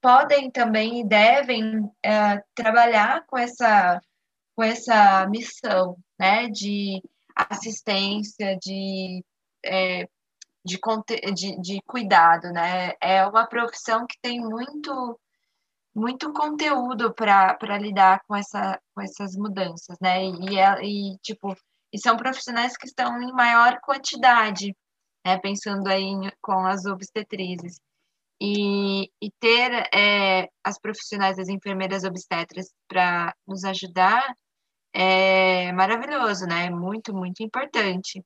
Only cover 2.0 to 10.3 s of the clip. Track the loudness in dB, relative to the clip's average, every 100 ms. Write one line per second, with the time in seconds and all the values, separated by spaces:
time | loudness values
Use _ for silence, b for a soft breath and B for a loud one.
2 | -2 2 2 0 -6 -4 2 6 6 6
3 | 2 0 -4 -6 -6 0 4 4 4 0
4 | _ _ _ _ _ -2 -2 -2 2 6
5 | 8 6 2 -4 -8 -10 -2 0 0 -4
6 | _ _ 2 2 0 -6 -6 -4 -4 -6
7 | -10 _ _ -6 -6 -6 -10 -12 -4 -2
8 | -2 -4 -8 -8 -6 -6 -8 -8 -8 -8
9 | -8 -10 -14 _ _ _ -6 -2 -2 -4
10 | -10 _ _